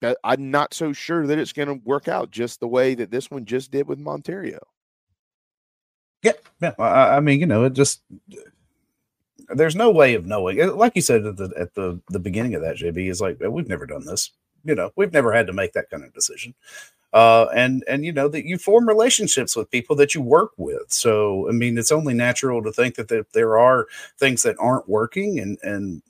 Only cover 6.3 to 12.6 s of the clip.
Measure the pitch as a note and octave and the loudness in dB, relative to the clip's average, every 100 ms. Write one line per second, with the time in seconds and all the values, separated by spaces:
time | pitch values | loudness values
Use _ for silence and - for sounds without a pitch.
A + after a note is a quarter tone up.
6.3 | - _ - E3 - A2 B2 A#2+ C#3 D3+ | -2 _ -6 -6 -2 2 4 6 4 4
7.3 | C#3 E3+ G#2+ C3 C3 C#3 - _ - _ | 2 2 2 2 2 0 -2 _ -20 _
8.3 | - - _ _ _ _ _ _ _ _ | -20 -20 _ _ _ _ _ _ _ _
9.3 | _ - C3 E3 E3 A#3 E3+ C3+ A2+ E2+ | _ -6 0 2 4 4 8 6 4 -2
10.3 | G#2 F#2 G2 F3+ F#3 A#3 G#3 C#3+ A#2 G#2+ | -2 -2 0 0 2 2 2 2 2 0
11.3 | G2 F#2 F2 F2 - F#2+ F2 - F#2 F#2+ | -8 -8 -8 -8 -6 -6 -8 -8 -8 -6
12.3 | F#2+ B2 F2 | -4 -4 -4